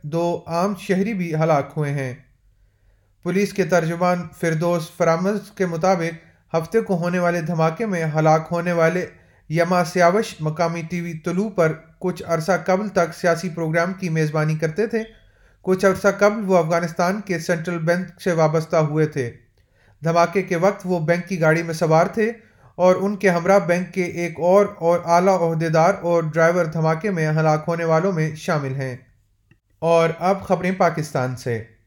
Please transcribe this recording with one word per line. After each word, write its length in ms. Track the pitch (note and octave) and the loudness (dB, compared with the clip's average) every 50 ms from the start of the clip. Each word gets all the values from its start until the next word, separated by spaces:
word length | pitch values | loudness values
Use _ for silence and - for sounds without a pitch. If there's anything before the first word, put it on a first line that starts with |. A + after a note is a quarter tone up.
| - | -10
دو 400 | D3+ D3 E3+ E3+ E3+ F3 E3 E3 | -6 -4 -2 -2 -2 -2 -4 -6
عام 260 | D#3 E3 E3+ F3+ G3+ G#3 F#3+ | -4 -2 0 0 0 -2 -6
شہری 340 | - - F#3+ F#3 G3 A3 A#3 | -2 -2 0 0 0 -2 -2
بھی 220 | F#3+ F3 E3+ D3+ | -4 -4 -4 0
ہلاک 380 | D#3 D#3+ D#3+ D#3 C#3+ C#3 C#3+ - | 0 2 2 2 2 0 -2 -4
ہوئے 140 | D#3+ D3+ C#3+ | -4 -4 -2
ہیں۔ 220 | C#3+ D3 C3+ B2+ A#2+ - _ _ _ _ _ _ _ _ _ _ _ _ _ _ _ _ _ _ _ _ _ | -2 -4 -6 -6 -8 -12 _ _ _ _ _ _ _ _ _ _ _ _ _ _ _ _ _ _ _ _ _
پولیس 300 | F3 F3 F#3+ G3+ G3 - | -2 0 0 0 0 0
کے 100 | - F3+ | -2 0
ترجمان 640 | D#3 F#3 F3 D#3+ D#3+ E3+ E3 F3+ F3+ F3+ F3 F3 E3 - - | 2 2 2 2 0 -2 0 0 0 0 -2 -4 -10 -8 -4
فردوس 500 | - D#3 E3 D#3 F3 F3 F3 E3 D#3+ - - | -2 -2 0 0 0 0 0 -2 -4 -8 -4
فرامرز 540 | - F3 D#3+ E3 E3+ F3+ G3 G#3+ G3+ G3+ - | 0 2 2 2 2 0 -2 -2 -4 -6 -10
کے 140 | - - F#3+ | -4 -4 -4
مطابق 920 | E3+ E3 E3 E3+ F#3 F#3+ F3 E3 E3 E3 E3 - _ _ _ _ _ - | -2 -2 0 2 2 2 2 -2 -6 -6 -10 -18 _ _ _ _ _ -4
ہفتے 260 | E3 D#3+ - - A3+ | -4 -4 0 -2 -2
کو 160 | G3+ F#3+ G3 | 0 0 -2
ہونے 220 | E3 F3 F3 F3 F3+ | -2 0 -2 -2 0
والے 220 | F3 F3 F3 F3 | 0 0 0 -2
دھماکے 440 | E3 D#3+ F3 D#3+ D#3+ E3 D#3+ - A3+ | -4 -4 0 0 0 0 0 -2 -4
میں 200 | G#3+ F#3+ E3 D#3+ D#3 D3+ | -4 -2 -2 -2 -2 0
ہلاک 320 | D#3 D#3 D#3 D#3 D#3+ D#3+ - | 2 4 4 4 2 2 -2
ہونے 200 | F3 E3+ E3+ F3+ | -4 -4 -2 -2
والے 340 | F3 E3+ D#3+ D#3+ F3 F3+ E3+ - - _ _ _ _ _ _ _ | 0 2 2 2 2 0 -6 -6 -12 _ _ _ _ _ _ _
یما 340 | D3+ E3+ E3+ F3 F#3 F3+ F3 | 0 0 2 2 2 0 0
سیاوش 520 | D#3+ - F3+ F3 E3+ F3+ G#3+ A3+ - - - | 0 2 4 4 4 4 4 0 -2 -6 -6
مقامی 420 | D#3 D#3 D#3 E3 E3+ E3 E3+ E3+ E3 E3 | -4 -4 -2 -2 -2 -2 -2 -6 -8 -6
ٹی 120 | F3+ F3 | -6 -6
وی 120 | E3+ E3+ E3 | -6 -6 -10
طلوع 360 | D#3+ - F3 E3+ F3+ G#3 A3 | -6 -6 -2 -2 -2 -2 -2
پر 240 | - - E3 D#3 D#3 - - _ _ _ | 0 2 2 2 0 -4 -12 _ _ _
کچھ 240 | - F3+ E3+ - - | -6 -6 -6 -6 -4
عرصہ 240 | - E3+ E3 D#3+ - F#3 E3 D#3+ | -4 -2 -2 0 0 -2 0 2
قبل 220 | - F#3 F#3+ G#3+ | 0 0 0 0
تک 280 | G#3 - F#3+ E3+ E3 E3 - | -2 0 0 0 0 -2 -2
سیاسی 280 | - F3 E3+ E3 F3+ F#3 | 0 0 0 0 -2 -8
پروگرام 440 | D#3+ E3+ E3 D#3 D#3+ E3+ E3+ F3+ F#3+ | -6 -4 -4 -2 0 0 0 -2 -4
کی 160 | F#3 F#3 E3+ | -6 -6 -2
میزبانی 460 | D#3+ D#3+ D#3 D#3 D3 D#3 D#3 D#3 D#3 | 0 0 0 0 0 -2 0 0 0
کرتے 320 | D#3 E3 D#3+ D#3 - A3 | -2 -2 -4 -2 -2 -4
تھے۔ 160 | A3 A3+ A3 A3 A3 - _ _ _ _ _ _ _ _ _ | -2 -2 -4 -6 -6 -14 _ _ _ _ _ _ _ _ _
کچھ 240 | _ F#3 F#3 F#3 G#3 | _ -2 0 0 0
عرصہ 220 | G3 F#3 G3 - G3+ F#3+ G3 | -2 -2 0 0 0 0 2
قبل 220 | G3+ G#3 G#3+ A3+ G#3+ | 0 0 0 0 -2
وہ 120 | F#3+ F#3+ | 2 2
افغانستان 640 | F3 E3 D#3+ E3+ E3+ F3 E3 E3 - F3 F3 G3 A3 G3+ | 2 2 2 -2 -2 -2 -4 -4 -2 -2 -2 -2 -4 -6
کے 140 | - F3+ D#3+ | -6 -6 -6
سینٹرل 380 | E3 - F3+ E3 D#3+ F3+ F3 | -2 -4 -4 -4 -4 -6 -6
بینک 440 | E3+ D#3+ E3 E3+ F3+ F#3 F#3 - _ | -4 0 0 0 0 -2 -8 -12 _
سے 100 | - G3 | -4 -2
وابستہ 440 | E3+ D#3+ D#3+ D3+ D3+ D#3+ D#3+ - - | 0 2 2 2 2 -2 -2 0 0
ہوئے 300 | E3 D#3 D3 D3 D#3 D#3 | 0 0 2 0 0 0
تھے۔ 260 | D3+ D3+ D3+ B2 A#2 - - _ _ _ _ _ _ _ _ _ _ _ _ C#3+ | 0 -2 -6 -6 -6 -8 -16 _ _ _ _ _ _ _ _ _ _ _ _ -4
دھماکے 380 | D#3+ E3 E3+ E3+ E3+ E3+ G3+ | 0 4 4 2 4 2 -4
کے 140 | F#3 - F3+ | -2 -2 -2
وقت 260 | E3 F3 G3 G3 - - | 2 2 0 0 0 -4
وہ 140 | F3+ F3+ F3 | -2 -2 -2
بینک 280 | D#3+ D#3+ E3+ F3 F3 | 2 0 0 0 0
کی 140 | - G3 D#3+ | -6 -4 0
گاڑی 220 | D#3+ D#3 D#3+ E3 E3 | 2 2 2 2 0
میں 100 | E3 D#3+ | -4 -2
سوار 320 | D#3+ F3 D#3+ D#3+ D#3+ F3 | -2 2 2 4 4 4
تھے 260 | E3+ - A3+ G#3+ A3+ A#3 - _ _ _ _ _ - _ | 2 0 0 -2 -2 -2 -8 _ _ _ _ _ -20 _
اور 200 | - F3 F#3 F#3 | 2 4 4 4
ان 200 | F#3 F#3 G3+ G#3 | 4 0 -4 -4
کے 140 | F#3+ - F#3+ | 2 2 2
ہمراہ 300 | F3 E3+ E3+ F#3 G3 G3+ | 2 2 2 4 4 4
بینک 340 | F3 D#3+ F3 F3+ F3+ - - | 4 2 0 0 -2 -4 -4
کے 100 | F#3+ F3+ | -4 -4
ایک 360 | E3+ E3 E3+ F3 E3+ D#3+ - | -4 -4 -4 -6 -6 -4 -2
اور، 260 | D#3+ F3 F#3 G3+ G3+ G3 G3+ | 2 4 6 6 4 4 0
اور 220 | - E3 E3+ F3 E3+ E3 | -2 2 2 2 2 2
اعلیٰ 360 | E3 E3+ F3 F3+ G3 F#3+ F3+ | 2 2 4 4 4 2 2
عہدیدار 520 | E3+ E3 E3 D#3 E3 E3 D#3+ D#3+ D#3+ F3+ G3+ F#3+ | 2 0 0 0 -2 2 4 4 4 4 2 2
اور 220 | E3+ E3+ F3 E3+ E3 | 0 0 2 2 0
ڈرائیور 420 | D#3 D3+ D#3+ E3 E3 F3 F3+ E3+ | 0 2 4 4 4 4 2 0
دھماکے 460 | D#3+ D#3 D#3+ D#3+ D#3+ E3 D#3+ - G#3+ | -2 -2 0 0 0 0 0 -2 -4
میں 160 | F#3+ E3 D#3 | -2 0 0
ہلاک 380 | D#3 D#3 D#3+ D#3 D#3 D3+ D3+ D3+ | 0 0 2 2 2 2 0 0
ہونے 160 | - E3+ E3 E3+ | -4 -4 -2 0
والوں 280 | E3 D#3+ D#3+ E3+ G3 | 2 2 2 2 0
میں 240 | F#3+ D#3+ D#3 D#3 D3+ | 0 0 -2 -4 -4
شامل 400 | D#3 - - E3+ D3 C#3 C3+ C3 | -6 -4 -4 -2 -2 -2 -4 -6
ہیں۔ 220 | C#3 C3+ C3 B2 B2 - _ _ _ _ _ _ _ _ _ _ _ _ _ _ _ | -6 -6 -6 -8 -12 -16 _ _ _ _ _ _ _ _ _ _ _ _ _ _ _
اور 300 | - E3 E3+ E3 E3 E3 D#3+ - | 0 2 4 4 4 2 0 -2
اب 240 | E3 F#3 G3 F#3+ - | 0 -2 -2 -2 0
خبریں 280 | - F#3+ D#3+ E3+ F3+ F#3 | -2 -2 -2 0 -4 0
پاکستان 580 | F#3 G3 E3+ E3+ E3+ C#3+ - - C#3+ B2+ B2+ C3 | 2 2 2 2 -2 -8 -4 -4 -4 -2 -2 -6
سے۔ 280 | A#2+ - C3 A#2 A2 G#2 - _ _ _ | -6 -6 -6 -6 -6 -8 -12 _ _ _